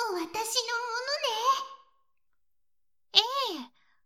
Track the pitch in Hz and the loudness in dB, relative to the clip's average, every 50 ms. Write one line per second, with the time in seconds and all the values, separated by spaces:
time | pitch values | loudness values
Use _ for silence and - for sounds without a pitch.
0 | 466 440 381 349 330 330 - 427 453 453 466 508 466 453 480 480 480 480 453 480 | 0 0 0 -2 -2 -4 -4 -4 -4 -2 0 0 0 0 0 -2 -2 -2 -4 -4
1 | 494 539 571 605 605 523 440 427 453 523 1017 1077 1047 - - - - _ _ _ | -2 -2 -2 0 0 0 0 2 4 4 4 2 0 -6 -12 -16 -20 _ _ _
2 | _ _ _ _ _ _ _ _ _ _ _ _ _ _ _ _ _ _ _ _ | _ _ _ _ _ _ _ _ _ _ _ _ _ _ _ _ _ _ _ _
3 | _ _ - - 427 480 523 554 539 453 359 294 247 247 - _ _ _ _ _ | _ _ 2 4 4 4 2 0 0 0 -2 -4 -8 -12 -16 _ _ _ _ _
4 | _ | _